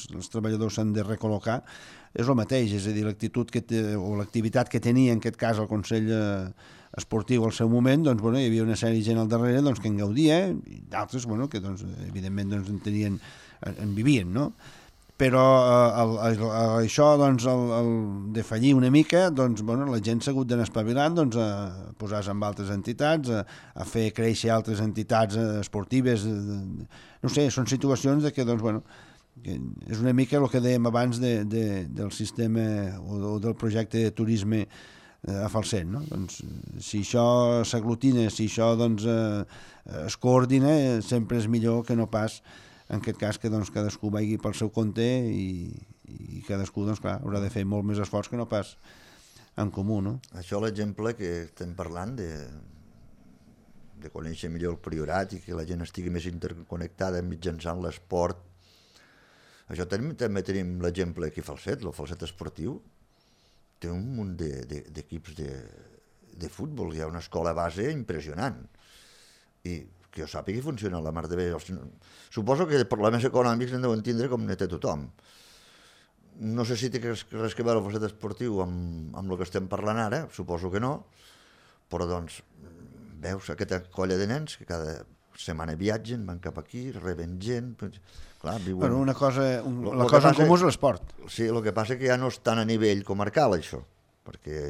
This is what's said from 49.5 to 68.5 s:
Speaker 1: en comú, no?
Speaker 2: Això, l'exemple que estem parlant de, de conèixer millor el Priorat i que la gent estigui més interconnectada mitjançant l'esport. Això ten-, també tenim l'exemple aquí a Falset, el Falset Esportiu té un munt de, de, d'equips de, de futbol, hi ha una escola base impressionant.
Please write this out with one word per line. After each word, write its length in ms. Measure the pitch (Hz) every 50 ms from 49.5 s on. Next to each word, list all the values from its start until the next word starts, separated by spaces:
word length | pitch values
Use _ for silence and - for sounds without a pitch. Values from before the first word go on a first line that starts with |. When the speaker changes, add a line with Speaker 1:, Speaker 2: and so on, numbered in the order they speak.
| _
Speaker 1:
en 160 | - 104 98
comú, 300 | - 95 98 107 110 101 95
no? 140 | 101 120 127 - - -
Speaker 2:
Això, 240 | 90 87 - 104 101
l'exemple 540 | 110 110 104 104 104 104 92 - 107 117 117
que 140 | - 98 87 87 85 85
estem 260 | 78 - - 90 87 85
parlant 400 | 92 87 82 85 87 92 113 131 120
de, 80 | 92 82 80 76 71 62 71 76 - - 71 76 - - - - - - - - - - - - - - - _ _ - - - - - - -
de 100 | 80 76
conèixer 380 | - 78 78 80 82 - - 82
millor 240 | 82 82 87 87 85
el 60 | - -
Priorat 540 | 82 82 78 76 73 85 95 98 95 98
i 20 | 87
que 160 | - 87 87
la 80 | 82 80 82
gent 160 | 90 87 85
estigui 260 | - - 95 87 87
més 160 | 87 87 82
interconnectada 920 | 90 87 82 - - 85 85 82 - 85 85 85 85 - - 95 92 90 87 87
mitjançant 560 | 87 85 80 85 87 82 82 82 85 85 90
l'esport. 640 | 87 82 - - - - 92 87 87 90 87 - - - _ _ _ _ _ _ _ _ _ - - _ _ _ _ _ _ _ _ _ _ _ _ -
Això 140 | 78 82 90
ten-, 240 | 85 98 104 131 160 - -
també 240 | 123 107 98 98 90
tenim 320 | - 95 98 90 87 90 90 90
l'exemple 460 | 87 85 95 90 87 78 87 82 76
aquí 100 | - 82
a 80 | 73
Falset, 380 | - 71 - - 95 107 135 113
el 60 | 85 71
Falset 300 | - 71 76 87 - 85
Esportiu 480 | - - - 82 76 - - 78 113 160 - - _ _ _ _ _ _ _ _ _ _ _ _ _ _ _ _ _ _ _
té 100 | - 85
un 140 | 87 90 107 131 135
munt 180 | 113 104 95 87
de, 120 | 87 82 76 69 65 60
de, 140 | 65 76 71 - 82
d'equips 460 | 76 78 71 - 85 80 - - 73 76
de, 80 | 73 67 67 65 58 50 50 50 - - - _ _ _ _ _ _ - - 85 85
de 60 | -
futbol, 400 | - - 110 156 151 117 92 82 78
hi 80 | 80
ha 60 | 80 78
una 140 | 85 85 85
escola 320 | - - 85 82 85 82
base 320 | 87 85 85 80 95 110 135
impressionant. 680 | 156 143 113 - 87 76 71 76 73 87 120 135